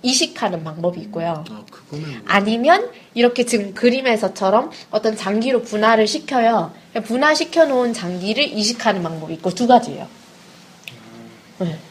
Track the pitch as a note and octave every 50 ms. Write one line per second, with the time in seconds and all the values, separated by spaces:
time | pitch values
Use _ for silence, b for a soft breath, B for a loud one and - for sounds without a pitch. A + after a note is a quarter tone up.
0 | - B3 C4 - E4+ - - - A#3 G3+ F3+ E3 D#3+ D#3+ D#3 D#3+ E3 F3+ F3 -
1 | - - - E3+ E3 E3+ E3 D#3 E3 - A3 G#3+ - - - - - - D3 D3
2 | D#3 D#3 C3+ A2+ - - E3 G3+ G3 G#3+ A3 A#3 A#3+ D4 F4 G4+ A#4 B4 B B
3 | B B B A#3 A#3+ A#3+ A#3+ - A#3+ A#3+ - G#3+ G3+ G3 F#3+ - - B3 A#3+ C4
4 | C4 B3+ A#3 A3 A3 F#3 F#3 - G#3 F#3+ G3 A3+ C4+ D#4+ B B B B - G#3+
5 | A3 A3+ G#3+ G#3+ G3+ F#3+ G3+ A3 A3+ C4 C4 A#3 A#3 - G#3 G#3+ G#3+ A3+ A3+ A3
6 | G#3+ G#3+ - D4 - - C#4+ B3+ A3+ A3+ A#3 G#3 E3 E3 B B B B B A#3
7 | G#3+ - A3+ B3 C#4+ D4+ D#4 D#4 E4+ E4 - E4 D#4+ D4 C4+ B3 B3 A#3+ A3+ A3
8 | F#3 F3 F3+ F3+ F#3+ G3+ A3 A#3+ D4 C4+ - G#3+ G#3 G#3+ A#3+ A#3 - A3+ G3 F#3+
9 | F3 E3 E3 D#3+ D#3 D#3+ E3 D#3+ - F#3 F3 - B3 A#3+ B3 A3+ - D3 C#3 -
10 | - - - - - - - - - - - - - - - - - - - -
11 | - - - A#2 - - - - - - - - F#3 E3+ D#3 D#3+ - -